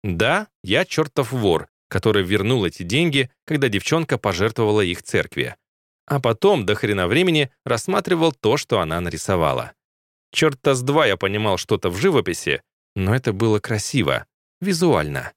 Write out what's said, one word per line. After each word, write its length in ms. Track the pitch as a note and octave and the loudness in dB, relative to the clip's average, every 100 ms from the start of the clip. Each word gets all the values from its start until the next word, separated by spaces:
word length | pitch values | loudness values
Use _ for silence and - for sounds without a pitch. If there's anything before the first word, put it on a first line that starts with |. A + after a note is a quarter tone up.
Да, 440 | G#2 E2+ A2+ F3+ G#3+ _ | -4 0 2 0 -2 _
я 220 | F#2+ A2+ F#3 | -2 0 0
чертов 460 | - D3+ - B2 | -2 -2 -2 -2
вор, 380 | C3 G#2 D#2+ - _ _ | 0 2 2 -2 _ _
который 340 | F#2+ A2+ G#2 | -2 2 2
вернул 420 | F2+ G2+ G2+ B2+ F#2 | 2 0 0 0 -2
эти 180 | - | -4
деньги, 480 | E2+ C3+ E3+ C#3 B2 _ - | -2 0 2 0 -2 _ -6
когда 220 | D#3 C3 | 0 0
девчонка 520 | G2+ - D#3+ D#3+ B2+ | 0 0 -2 0 -2
пожертвовала 640 | G#2 F2 G#2+ - G#2+ G#2+ | -2 0 -2 0 2 2
их 200 | F#2+ F2 | 2 -2
церкви. 540 | - G2 D2+ - B1 - _ _ _ _ - | -2 -2 -2 -4 -6 -8 _ _ _ _ -4
А 140 | C#3 | -2
потом 460 | B2 A2+ G3 F#3 G2 | 0 2 2 2 0
до 100 | G#2 | -2
хрена 320 | G#2+ G2 F2+ | 0 0 2
времени 440 | B2+ F#3 D#3 C3+ _ - | 2 2 2 0 _ -4
рассматривал 640 | A#2+ - F#3+ - F3 E3 | -4 0 -4 0 0 0
то, 260 | - G#2 B2+ | 2 0 0
что 220 | - A2 | 0 -2
она 220 | D#2+ E2 | 0 -2
нарисовала. 720 | F2 D#2+ - F#2 D#2 B1+ - _ _ _ _ _ _ | -4 -6 -2 2 2 0 -6 _ _ _ _ _ _
Черта 440 | - D#3 C3+ C#3+ C3 | 0 0 2 0 0
с 80 | |
два 240 | B2+ D3 C3+ | 2 2 2
я 100 | F#2+ | 2
понимал 400 | F#2+ G#2 G#2+ F#2 | -2 -2 0 -2
что-то 320 | - G2+ F#2 | -2 -2 -2
в 80 | F2 | 0
живописи, 640 | F3+ D3+ F2+ E2+ - C#2 _ _ _ - | 2 2 0 -4 -2 -4 _ _ _ -4
но 200 | F#2+ B2 | 0 0
это 180 | B2 | 0
было 260 | G2 A2+ G#2 | 0 0 0
красиво, 680 | - G#2+ - C#3 D#2 C2 - _ _ _ | -2 -6 -2 -2 0 -2 -6 _ _ _
визуально. 720 | F#3 E3+ F3 G#2+ G#2+ C#3 - | -4 0 2 2 0 -6 -10